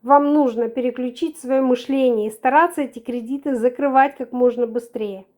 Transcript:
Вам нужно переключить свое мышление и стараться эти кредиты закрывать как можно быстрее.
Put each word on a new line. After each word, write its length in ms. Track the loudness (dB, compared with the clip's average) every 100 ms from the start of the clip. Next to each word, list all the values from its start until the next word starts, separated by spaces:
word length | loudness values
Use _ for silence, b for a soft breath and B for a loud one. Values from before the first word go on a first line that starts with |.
Вам 300 | 6 4 6
нужно 360 | 2 2 0 -4
переключить 680 | -2 -4 -4 -8 -4 -8 -6
свое 240 | -2 0
мышление 640 | 2 0 0 0 2 2 -2
и 40 |
стараться 520 | -4 2 4 2 0
эти 160 | -8 -8
кредиты 560 | -8 -8 -6 -6 -4 0
закрывать 600 | -2 0 0 2 2 -2
как 160 | -10
можно 360 | 0 0 2 -4
быстрее. 580 | -4 -8 -8 -8 -10 -18